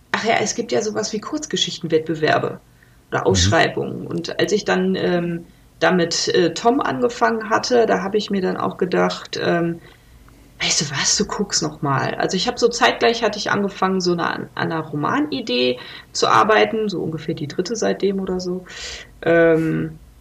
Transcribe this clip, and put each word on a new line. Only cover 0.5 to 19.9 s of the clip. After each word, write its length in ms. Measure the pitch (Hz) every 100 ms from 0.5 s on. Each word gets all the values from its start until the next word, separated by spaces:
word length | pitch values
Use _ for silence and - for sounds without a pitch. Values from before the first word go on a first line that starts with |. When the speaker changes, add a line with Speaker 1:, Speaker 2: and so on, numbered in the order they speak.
| -
Speaker 1:
gibt 160 | 226
ja 100 | 240
sowas 300 | 208 214 214
wie 80 | 214
Kurzgeschichtenwettbewerbe 1400 | - 302 302 180 - - 160 160 156 156 156 - - - - _ - _ _
oder 80 | -
Speaker 2:
Mhm. 60 | -
Speaker 1:
Ausschreibungen. 840 | 190 92 - - - - - -
Und 320 | 170 170 -
als 140 | 175
ich 100 | 208
dann, 320 | - 185 190 185
ähm, 500 | 180 175 170 170 - - - _
da 100 | 170
mit, 380 | 185 165 - -
äh, 240 | 185 165
Tom 260 | - 233 277
angefangen 680 | - 262 247 - 226 226 208
hatte, 360 | 214 - 247 220
da 160 | 190
hab 140 | 196 208
ich 140 | 202
mir 120 | 196
dann 140 | 185 185
auch 220 | 190 180
gedacht, 600 | 175 180 180 - - -
ähm, 380 | - 170 170 170 - - - - - - - -
„Weißt 180 | - -
du 40 | 147
was, 260 | 135 - -
du 80 | 202
guckst 360 | - 202 -
noch 200 | 151 156
mal.“ 340 | 143 135 - -
Also 220 | - 190
ich 100 | 226
hab 100 | 247
so 100 | 233
zeitgleich 540 | - 247 - 233 233
hatte 140 | 214 202
ich 140 | -
angefangen, 480 | 208 196 - 190 190
so 140 | 175
eine, 120 | 175 175
an, 240 | - - -
an 160 | 170
einer 80 | 165
Romanidee 1000 | - 147 147 277 294 269 220 247 254 247 - - -
zu 140 | - -
arbeiten, 580 | 220 214 214 214 220 214
so 140 | 165
ungefähr 340 | 160 156 - 160
die 120 | 147
dritte 280 | - 185 226
seitdem 460 | 196 190 190 196
oder 180 | 190 185
so. 260 | 180 180 - - - - - -
Ähm, 800 | - 165 165 160 160 160 160